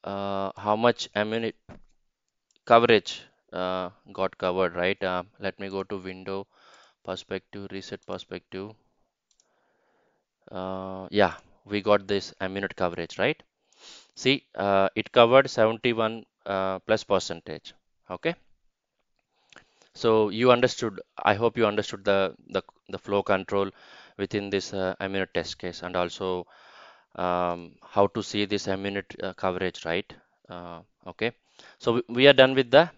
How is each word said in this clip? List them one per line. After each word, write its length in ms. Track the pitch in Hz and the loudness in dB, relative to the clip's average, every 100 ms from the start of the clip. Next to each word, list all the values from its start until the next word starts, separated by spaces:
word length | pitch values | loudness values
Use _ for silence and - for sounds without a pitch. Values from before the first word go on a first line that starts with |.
| - | -8
uh, 480 | 98 98 98 98 - | -6 -4 -4 -6 -6
how 220 | 104 107 | 0 2
much 340 | 120 117 - | 2 0 -4
amuni-, 380 | 104 104 113 113 - - - - _ _ _ _ _ _ _ | -4 -2 -2 -4 -8 -20 -20 -20 _ _ _ _ _ _ _
coverage, 580 | - 117 117 110 - - - _ _ | 6 6 8 4 4 -14 -16 _ _
uh, 380 | 87 92 92 90 _ - | -6 -4 -4 -6 _ -18
got 240 | 98 95 - | -4 -4 -2
covered, 360 | 92 92 90 | -2 0 0
right? 300 | 87 90 98 | 0 -2 0
Uh, 200 | 95 90 92 _ | -2 -4 -6 _
let 180 | 98 - | -10 -8
me 80 | 98 | -8
go 160 | 95 | -8
to 140 | 98 101 | -8 -10
window 500 | 92 92 92 98 101 _ _ - _ _ | -10 -12 -10 -10 -10 _ _ -20 _ _
perspective, 640 | - 92 - 95 _ 104 98 | -10 -10 -8 -12 _ -16 -12
reset 340 | 98 - 98 - | -12 -12 -14 -10
perspective. 640 | 92 - 92 _ 95 101 110 _ _ _ _ _ _ _ _ _ _ _ _ _ _ _ _ _ | -12 -10 -14 _ -12 -12 -16 _ _ _ _ _ _ _ _ _ _ _ _ _ _ _ _ _
Uh, 600 | 92 92 95 95 95 95 | -10 -8 -8 -10 -12 -6
yeah, 220 | 101 95 - _ _ - | 2 2 0 _ _ -6
we 160 | 104 | -4
got 260 | 101 104 98 | 2 2 2
this 260 | 101 - - | -4 -4 -8
ammunit 380 | 95 98 98 - | -6 -4 -6 -4
coverage, 420 | 90 85 85 - | -4 -4 -10 -2
right? 240 | 110 156 - _ _ _ - - _ - | -2 -2 -12 _ _ _ -20 -20 _ -4
See, 300 | 127 139 _ - | 0 0 _ -4
uh, 320 | 101 98 98 - | 2 4 4 0
it 160 | - | 0
covered 380 | 123 117 131 139 | 6 8 8 4
seventy-one, 760 | - 110 113 123 113 110 113 - _ - | 2 2 2 -2 0 -2 -4 -16 _ -6
uh, 340 | 98 95 95 | -2 -2 -4
plus 240 | - 110 | 0 0
percentage. 680 | - 98 - 82 - 78 - _ _ _ _ | 2 0 0 -10 -10 -14 -16 _ _ _ _
Okay. 260 | 90 165 170 _ _ _ _ _ _ _ _ _ _ _ - _ _ _ - | -6 -6 -6 _ _ _ _ _ _ _ _ _ _ _ -20 _ _ _ -2
So 340 | 117 110 107 | 2 4 2
you 220 | 104 123 | 2 4
understood, 500 | 120 123 - 117 95 - - | 6 4 0 -6 -8 -18 -2
I 120 | - | 0
hope 240 | 101 117 120 | 2 0 2
you 80 | 110 | 0
understood 400 | 104 104 101 101 | 2 -4 -4 0
the, 280 | 98 95 - - | 2 0 -4 -6
the, 140 | 95 - _ _ | -6 -6 _ _
the 120 | 95 | -14
flow 220 | - 101 | -2 -2
control 480 | - 98 95 101 98 - - - - - | 0 -2 0 -2 -2 -6 -20 -20 -20 -10
within 320 | 98 104 101 | -6 -6 -2
this, 240 | 98 - | -4 -4
uh, 220 | 98 92 92 | -4 -4 -4
ammunit 320 | 95 98 95 | -6 -4 -4
test 240 | - 82 - | -4 -6 -8
case, 240 | 90 87 | -12 -10
and 140 | 90 90 | -6 -4
also, 520 | 87 - 95 90 87 - - - - - _ - | -4 -4 -6 -6 -8 -20 -20 -20 -20 -20 _ -6
um, 560 | 90 90 87 87 85 _ | -2 0 -2 -4 -10 _
how 260 | - - 101 | -6 0 2
to 160 | 117 | 0
see 220 | 98 104 101 | -6 -4 -2
this 220 | 104 - | -4 -4
ammunit, 540 | 95 98 101 92 - | -4 -4 -6 -8 -10
uh, 120 | 95 | -10
coverage, 500 | 92 95 90 92 - | -4 -4 -2 -4 -6
right? 300 | 85 85 - - _ _ _ | -4 -4 -6 -18 _ _ _
Uh, 320 | 90 87 85 - _ - | -16 -14 -16 -20 _ -20
okay. 240 | - 113 - _ - - _ | -6 -8 -8 _ -20 -20 _
So 140 | - | -2
we, 80 | 120 - | -2 -2
we 200 | 120 139 | 6 8
are 60 | |
done 200 | 135 131 | 10 6
with 180 | 135 123 | 6 4
the 180 | 135 170 | 6 4